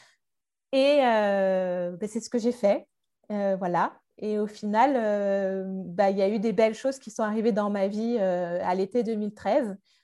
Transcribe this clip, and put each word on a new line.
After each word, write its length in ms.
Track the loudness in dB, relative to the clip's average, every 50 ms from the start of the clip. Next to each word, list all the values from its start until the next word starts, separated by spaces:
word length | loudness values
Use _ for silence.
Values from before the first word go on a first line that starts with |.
| -20 _ _ _ _ _ _ _ _ _ _ _ _ -2
Et, 280 | 2 4 4 6 6 6 4
euh, 880 | 4 4 4 4 2 2 2 2 2 2 2 0 -2 -2 -2 -4 -6
ben, 180 | -6 -6 -8 -6
c'est 100 | -6 -6
ce 100 | -6 -4
que 80 | -4
j'ai 140 | -2 0 0
fait. 360 | 0 2 2 2 2 2 -2 _ _ _ _ _ _ _ _ -8
Euh, 240 | -4 -2 0 0 0
voilà. 420 | -2 -2 0 0 0 0 -2 -4 _ _ _ _
Et 220 | -8 -6 -4 -2 -2
au 80 | -2
final, 460 | -4 -6 -8 -6 -2 2 4 4 4 4
euh, 680 | 2 0 0 0 0 0 0 0 0 0 -2 -4 -4 -6
bah, 420 | -6 -8 -8 -10 -6 0 2 2 2
il 80 | 2
y 40 | 2
a 80 | 0 0
eu 100 | 0 0
des 140 | -2 -2 2
belles 220 | 2 2 2 0
choses 240 | -2 -4 -6 -6 -6
qui 120 | -10 -12
sont 120 | -8 -6 -4
arrivées 280 | -4 -2 -2 0 0
dans 180 | 0 0 -2 -2
ma 180 | -2 -2 -2
vie, 300 | -2 -2 -2 -4 -2 -2 0
euh, 400 | 0 0 0 -2 -2 -4 -4 -4 -2
à 120 | -2 0
l'été 280 | -2 -2 -2 -2 -2 -2
deux 120 | -2 -4
mille 180 | -4 -4 -6 -8
treize, 440 | -6 -2 0 0 0 0 -2 -6 -12 _ _ _ _